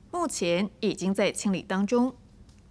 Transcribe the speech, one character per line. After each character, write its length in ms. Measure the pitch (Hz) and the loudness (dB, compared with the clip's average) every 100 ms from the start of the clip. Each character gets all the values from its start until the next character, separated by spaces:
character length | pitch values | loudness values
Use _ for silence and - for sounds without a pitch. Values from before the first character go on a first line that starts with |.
| - | -8
目 180 | 349 330 | -4 -4
前 400 | - 175 170 208 - | -2 0 0 0 -2
已 120 | 208 | -2
经 220 | - 180 | 0 0
在 180 | 196 190 | 2 0
清 180 | - 208 | 0 -2
理 120 | 185 | -2
当 240 | - 190 202 | -2 -2 2
中。 280 | 240 254 - - - - - - | 2 2 -2 -20 -20 -20 -20 -20